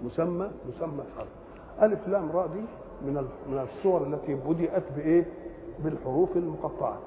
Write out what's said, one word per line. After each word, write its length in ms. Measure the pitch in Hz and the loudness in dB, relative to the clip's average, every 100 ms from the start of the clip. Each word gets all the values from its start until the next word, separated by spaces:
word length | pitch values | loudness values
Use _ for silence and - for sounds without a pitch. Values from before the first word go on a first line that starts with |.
مسمى، 460 | 120 139 170 175 202 - 127 | -4 0 0 2 -2 -6 -10
مسمى 320 | 120 165 147 113 | -6 -4 -4 -8
الحرف". 140 | - 107 - - - - - | -10 -12 -12 -18 -18 -16 4
ألف 260 | 214 202 180 | 6 6 2
لام 240 | 196 160 | 2 2
راء 140 | 165 175 | 0 0
دي 140 | 175 226 - - - 135 | -2 -8 -10 -14 -8 -2
من 100 | 143 | -2
ال-، 340 | 127 - - | -2 -6 -4
من 160 | 135 127 - | -4 -4 0
الصور 240 | 196 180 143 | 4 4 2
التي 260 | 147 - 139 | -2 0 -2
بدأت 480 | 135 160 160 190 185 139 | 2 2 4 2 -2 -2
بإيه؟ 280 | 151 170 170 - - - - - | 6 6 6 -4 -12 -12 -12 -4
بالحروف 500 | 156 - 127 131 180 180 | -2 -2 0 4 4 4
المقطعة. 600 | 170 151 156 - 127 98 | 0 -4 -6 -2 -2 -2